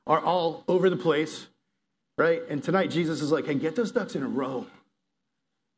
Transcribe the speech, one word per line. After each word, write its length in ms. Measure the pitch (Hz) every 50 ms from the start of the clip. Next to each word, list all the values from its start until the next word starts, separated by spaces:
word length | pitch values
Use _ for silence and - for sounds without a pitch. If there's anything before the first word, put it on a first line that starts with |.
| _
are 140 | - 156 156
all 440 | 151 160 175 180 170 165 156 - -
over 220 | - 180 180 175 185
the 80 | 175
place, 500 | - - 165 143 151 156 156 - - - - _ _ _ _ _ _ _ _ _ _ _ _ _
right? 260 | - 151 170 170 165 -
And 160 | - 151 143 -
tonight, 280 | 170 165 190 180 139
Jesus 300 | 123 165 170 156 160 131
is 100 | 147 139
like, 140 | 160 143 -
"Hey, 100 | 156 143
get 200 | 131 151 160 160
those 160 | 247 226 190
ducks 240 | - 226 190 - -
in 60 | 156
a 60 | 127
row. 400 | 117 113 131 131 131 131 120 101 - - - _ _ _ _ _ _ _ _ _ _ _ _ _ _ _ _ _ _ _